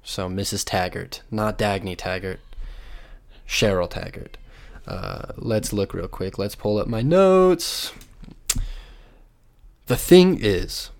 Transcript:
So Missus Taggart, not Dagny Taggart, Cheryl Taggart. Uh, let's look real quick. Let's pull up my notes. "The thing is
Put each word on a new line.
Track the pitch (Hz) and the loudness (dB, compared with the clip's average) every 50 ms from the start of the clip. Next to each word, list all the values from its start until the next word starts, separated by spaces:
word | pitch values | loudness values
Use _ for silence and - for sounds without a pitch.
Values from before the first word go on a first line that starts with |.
| _ | _
So | - - - 95 92 | -10 -8 -6 -4 -4
Missus | 92 98 98 - 107 95 - | -4 -4 -4 -4 -4 -4 -4
Taggart, | - - 95 90 90 - - - - - - - - | -2 -2 -2 -2 -2 -4 -8 -10 -10 -14 -16 -12 -8
not | 113 107 107 107 104 | -4 -2 -2 -2 0
Dagny | - 110 104 98 98 101 98 90 | 0 0 0 0 -2 -4 -6 -8
Taggart, | - - 92 92 92 95 92 90 - - - - - - - - - - - - - - - - - - - - - - | -6 -6 -6 -6 -4 -6 -8 -8 -10 -12 -16 -12 -12 -12 -12 -12 -16 -16 -16 -16 -16 -16 -18 -20 -20 -20 -20 -20 -20 -10
Cheryl | - - - 117 104 98 90 87 85 | -6 -2 0 2 2 2 0 -2 -2
Taggart. | - 90 - - - - - - - - - - - - - - - - - | -4 -10 -10 -10 -12 -14 -16 -16 -16 -20 -20 -20 -20 -20 -20 -20 -20 -18 -12
Uh, | - - 92 95 95 92 - - - - | -10 -10 -8 -8 -8 -8 -10 -12 -12 -12
let's | - - 117 110 107 - - 110 | -8 -4 -2 -2 -2 -2 -2 -2
look | 101 98 - - | -2 -2 -2 -4
real | 90 87 | -8 -8
quick. | 92 - - 95 95 - | -8 -6 -6 -8 -6 -4
Let's | - 98 104 - | -6 -6 -6 -6
pull | - - 104 104 | -4 -2 0 0
up | 104 - | 0 0
my | - 113 110 | -2 -2 0
notes. | 117 139 170 190 190 190 185 185 185 185 175 165 - - - - - - - - - - - - - - - - - - - - - - - - - - - - - - - _ - _ _ _ _ _ _ _ - - _ _ _ | 2 4 6 6 6 8 8 6 6 6 4 2 0 -6 -6 -6 -8 -10 -12 -16 -20 -20 -20 -20 -20 -20 -20 -16 -6 -2 -2 -2 -2 -4 -8 -12 -14 -18 -20 -20 -20 -20 -20 _ -20 _ _ _ _ _ _ _ -20 -20 _ _ _
"The | - 123 | -2 -2
thing | - - - 175 185 180 185 170 - | -2 6 10 10 10 10 8 4 4
is | - 104 95 87 87 - - - - - - | 2 2 2 2 -2 -4 -8 -10 -10 -12 -18